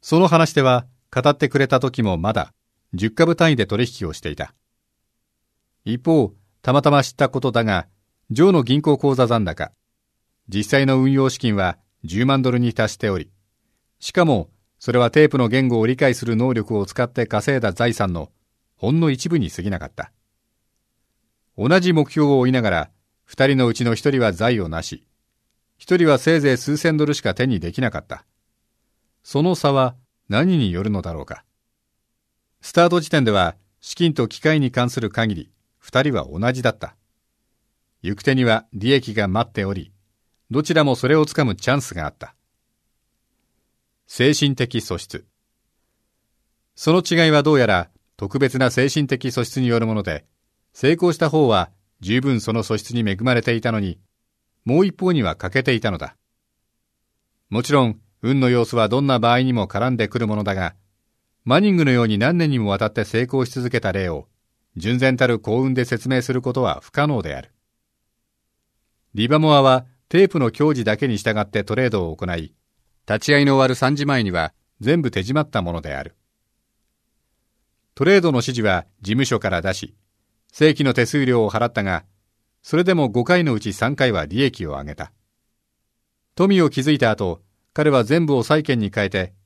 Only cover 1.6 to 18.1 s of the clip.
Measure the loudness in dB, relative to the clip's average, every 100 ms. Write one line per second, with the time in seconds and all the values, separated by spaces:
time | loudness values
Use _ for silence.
1.6 | 2 0 0 -2 -2 0 -2 -2 -6 _
2.6 | _ _ _ -4 -2 2 2 4 2 2
3.6 | 0 -2 -2 -4 -10 -8 -10 -10 -12 _
4.6 | _ _ _ _ _ _ _ _ _ _
5.6 | _ _ -8 -4 0 2 2 -4 _ _
6.6 | -2 2 4 2 2 0 -2 0 -2 0
7.6 | 0 -2 -4 _ _ _ -6 2 4 4
8.6 | 2 0 2 2 2 2 2 2 -2 -4
9.6 | -10 _ _ _ _ _ _ _ -8 -6
10.6 | 0 2 2 2 2 2 0 0 -2 0
11.6 | -2 -4 _ _ -8 -2 0 2 2 0
12.6 | 0 0 -4 -2 -4 -4 -6 _ _ _
13.6 | _ _ _ _ -6 0 2 2 -2 _
14.6 | _ _ -2 2 2 6 4 4 0 2
15.6 | 2 2 0 2 0 0 -2 0 0 0
16.6 | -2 -4 -4 -4 -4 -4 -4 -2 -2 0
17.6 | -2 -2 -2 0 -2